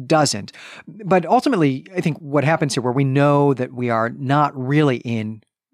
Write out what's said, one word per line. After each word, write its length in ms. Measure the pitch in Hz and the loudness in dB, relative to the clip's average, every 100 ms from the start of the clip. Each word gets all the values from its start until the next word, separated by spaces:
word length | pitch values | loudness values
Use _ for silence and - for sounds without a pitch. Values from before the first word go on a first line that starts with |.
| 123 | 0
doesn't. 480 | 160 143 101 - - - - - | 2 2 -2 -10 -18 -20 -20 -20
But 380 | 196 202 185 165 | -10 0 0 2
ultimately, 600 | 233 294 220 147 131 - | 2 2 2 2 0 -6
I 60 | 185 | -6
think 180 | 175 143 | -4 -4
what 260 | 147 143 139 | -4 0 2
happens 300 | 160 147 127 | 2 0 -2
here, 60 | |
where 120 | 123 | -2
we 100 | 123 | 0
know 500 | 135 139 143 143 143 | 0 2 4 4 4
that 200 | 127 127 | 2 -4
we 160 | 123 123 | -6 -2
are 200 | 113 117 | 0 -2
not 280 | 139 131 147 143 131 | -4 0 2 0 -2
really 420 | 127 147 147 123 | -2 2 2 0
in 440 | 120 113 107 110 _ _ _ | -2 -6 -6 -10 _ _ _